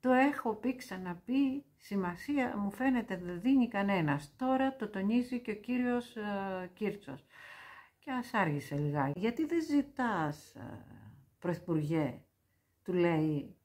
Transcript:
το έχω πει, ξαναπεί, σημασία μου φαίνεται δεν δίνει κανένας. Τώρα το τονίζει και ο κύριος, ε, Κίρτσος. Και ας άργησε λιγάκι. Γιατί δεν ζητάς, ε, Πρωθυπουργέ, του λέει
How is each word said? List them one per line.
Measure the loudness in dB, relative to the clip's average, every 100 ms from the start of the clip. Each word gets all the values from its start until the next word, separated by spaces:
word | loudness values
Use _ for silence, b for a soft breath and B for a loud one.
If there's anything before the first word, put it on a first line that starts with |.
το | 6
έχω | 6 6 4 -4
πει, | -2 -2 -4
ξαναπεί, | -6 -8 -6 -8 -2 2 2 0 -8 _
σημασία | -6 -2 -2 -4 -2 0 0 0
μου | -4
φαίνεται | 0 2 2 0 -6
δεν | -6 -2
δίνει | 4 4 4
κανένας. | 2 2 4 4 0 -4 _
Τώρα | 0 2 2 0
το | -6
τονίζει | -2 2 2 2 -4
και | -4
ο |
κύριος, | -6 -2 0 2 0 -2 -8
ε, | -4 -4 -4 -6 -8
Κίρτσος. | -4 -4 -4 -10 -14 _ B B B B B B _
Και | -6
ας | -4 -2
άργησε | 0 2 0 -2 -2
λιγάκι. | 0 2 0 0
Γιατί | -2 0
δεν | 0 0
ζητάς, | 2 2 0 -2 -2 0 -2 -4 -12
ε, | -16 -14 -14 -16 -20 -20 -20 _ _
Πρωθυπουργέ, | -4 -4 0 0 2 2 0 -2 -16 _ _ _ _ _
του | -2
λέει | 2 4 4 2 0 -4 -14